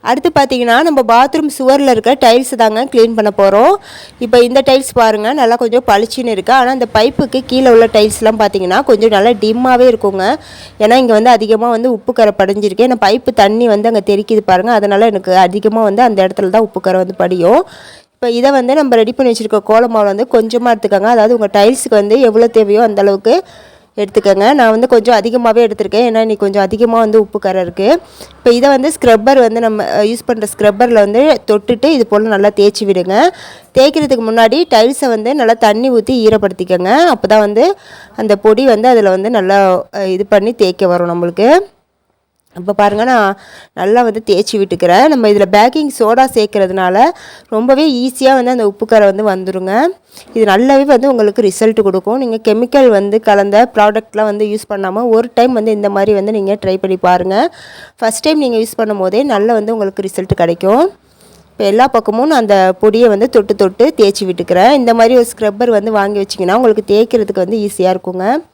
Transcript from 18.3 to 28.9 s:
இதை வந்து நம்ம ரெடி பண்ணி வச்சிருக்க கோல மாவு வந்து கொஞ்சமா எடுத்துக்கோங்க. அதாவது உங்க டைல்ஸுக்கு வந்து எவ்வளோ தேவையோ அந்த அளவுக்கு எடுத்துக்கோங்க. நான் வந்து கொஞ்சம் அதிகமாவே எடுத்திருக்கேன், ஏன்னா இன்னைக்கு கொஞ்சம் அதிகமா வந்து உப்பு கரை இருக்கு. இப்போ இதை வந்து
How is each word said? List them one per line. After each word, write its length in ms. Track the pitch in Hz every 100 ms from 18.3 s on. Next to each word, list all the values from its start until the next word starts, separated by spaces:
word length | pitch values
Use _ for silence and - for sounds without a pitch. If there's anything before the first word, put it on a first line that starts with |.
| 240
இதை 120 | 269
வந்து 200 | 277 247 285
நம்ம 180 | 277 233
ரெடி 140 | 220
பண்ணி 160 | 247 262
வச்சிருக்க 280 | 226 214 214 202
கோல 180 | 220 240
மாவு 160 | 226 202
வந்து 140 | 196 247
கொஞ்சமா 400 | 240 220 240 247
எடுத்துக்கோங்க. 380 | 226 202 196 208
அதாவது 220 | 233 214 240
உங்க 120 | 208 208
டைல்ஸுக்கு 380 | 208 254 - 214
வந்து 160 | 202 233 247
எவ்வளோ 200 | 214 233 226
தேவையோ 260 | 208 208 226
அந்த 120 | 202
அளவுக்கு 320 | 202 196 226 330 - - - _ _ -
எடுத்துக்கோங்க. 480 | 202 220 202 190 208 285
நான் 120 | 233
வந்து 160 | 220 247
கொஞ்சம் 240 | 240 214 226
அதிகமாவே 480 | 214 247 233 220
எடுத்திருக்கேன், 420 | 233 208 196 208 240
ஏன்னா 120 | 220
இன்னைக்கு 200 | 226 214
கொஞ்சம் 200 | 202 202 190
அதிகமா 320 | 208 233 226
வந்து 180 | 220 220
உப்பு 140 | 208 208
கரை 160 | 196 185
இருக்கு. 240 | 175 175 202 339 - - - -
இப்போ 140 | 247 240
இதை 100 | 277
வந்து 140 | 269 277